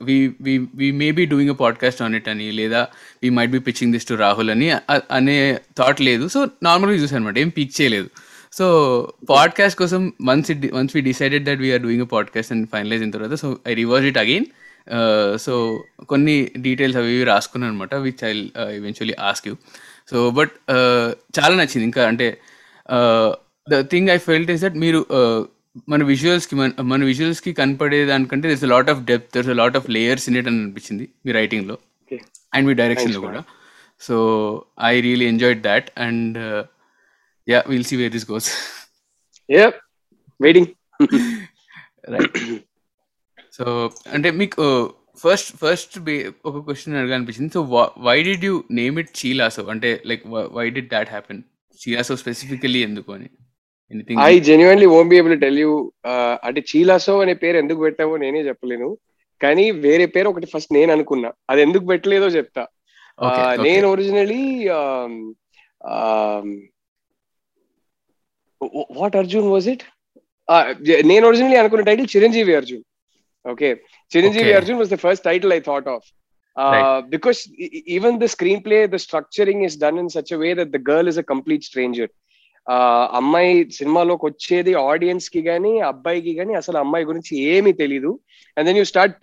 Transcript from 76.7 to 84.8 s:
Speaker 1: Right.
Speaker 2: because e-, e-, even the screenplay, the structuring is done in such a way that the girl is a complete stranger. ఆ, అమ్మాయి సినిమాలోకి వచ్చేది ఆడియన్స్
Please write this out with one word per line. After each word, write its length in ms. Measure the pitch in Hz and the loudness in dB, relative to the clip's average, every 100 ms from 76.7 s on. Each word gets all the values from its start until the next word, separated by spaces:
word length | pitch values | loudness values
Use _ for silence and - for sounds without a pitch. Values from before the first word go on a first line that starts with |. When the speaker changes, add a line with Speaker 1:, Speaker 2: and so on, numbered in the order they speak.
Speaker 1:
Right. 440 | 135 135 131 127 156 | 4 2 0 -2 -2
Speaker 2:
because 240 | 247 240 - - | 0 -2 -4 -14
e-, 80 | 180 | -14
e-, 240 | 156 170 175 | -14 -6 -2
even 140 | 233 | 0
the 160 | 233 233 | 0 -2
screenplay, 600 | - 180 202 208 214 208 | -2 -2 -2 2 2 2
the 100 | 180 | -2
structuring 640 | - 156 147 - 196 202 | -4 -6 -6 -2 -2 0
is 140 | 185 | -2
done 260 | 151 151 170 | -2 -2 -2
in 80 | 175 160 | -4 -8
such 160 | 143 | -8
a 40 | 165 | -6
way 160 | 165 | -4
that 180 | 180 156 | -2 -4
the 120 | 139 131 | -4 0
girl 220 | 156 175 | 0 2
is 60 | 165 | -2
a 60 | 147 | -4
complete 280 | 135 143 151 | -6 -4 -6
stranger. 480 | - 131 123 120 110 _ _ _ _ _ - | -4 -6 -4 -4 -8 _ _ _ _ _ -4
ఆ, 400 | 123 123 120 123 | 2 4 4 2
అమ్మాయి 580 | 123 135 170 180 175 143 | 0 2 2 4 4 2
సినిమాలోకి 540 | - 143 170 175 170 151 | -4 0 0 2 0 -4
వచ్చేది 480 | 143 - 180 180 | -6 -2 0 0
ఆడియన్స్ 560 | 175 | 0